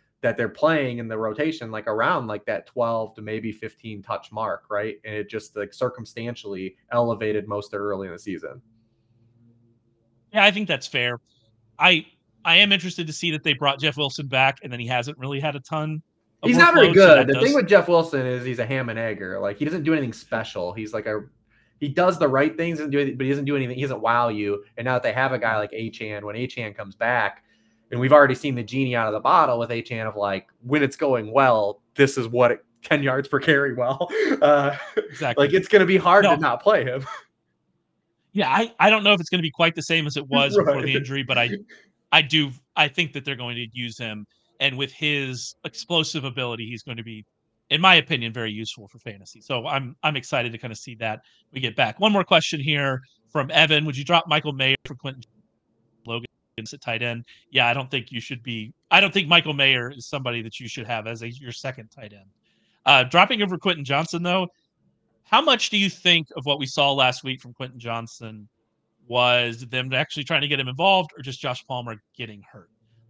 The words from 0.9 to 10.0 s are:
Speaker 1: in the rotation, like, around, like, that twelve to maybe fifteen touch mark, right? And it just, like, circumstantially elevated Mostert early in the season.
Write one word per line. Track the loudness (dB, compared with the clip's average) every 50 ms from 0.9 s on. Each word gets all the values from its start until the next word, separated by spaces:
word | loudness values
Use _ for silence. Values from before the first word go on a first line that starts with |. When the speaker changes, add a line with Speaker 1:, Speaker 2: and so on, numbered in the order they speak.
| -6 -6
Speaker 1:
in | -8
the | -8 -6
rotation, | -4 -4 -4 -4 -4 -4 -4 -4 -6 -10 -10
like, | -10 -8 -4
around, | -4 -2 0 0 0 0 -2 -2
like, | -6 -8 -8 -6
that | -6 -6 -6 -6
twelve | _ -4 -2 -2 0 0 -2 -4 -6 -10
to | -14 -10
maybe | -8 -8 -6 -6 -8
fifteen | -8 -8 -12 -14 _ _ -16 -14 -14 -14 -10
touch | -8 -8 -8 -8 -10
mark, | -8 -6 -6 -6 -6 -8 _ -6
right? | -4 -4 -4 -4 -8 -10 -12
And | -10 -8
it | -8 -8 -8
just, | -8 -10 -10 -10 -10
like, | -10 -10 -8 -6
circumstantially | -6 -6 -6 -6 -8 -16 -14 -12 -10 -10 -10 -10 -12 -12 -12 -10 -8 -10 -10 -12 _ _ -4
elevated | 0 0 0 0 0 -2 -2 -2 -2 -2 -4
Mostert | -4 -8 -8 -8 -8 -8 -6
early | -4 -4 -6 -6 -8
in | -10 -12
the | -12
season. | -10 -10 -10 -10 -10 -14 -16 -16 _ _ _ _ _ _ _ _ _ _ _ _ _ _ _ _ _ _ _ _ _ _ _ _ _ _ _ _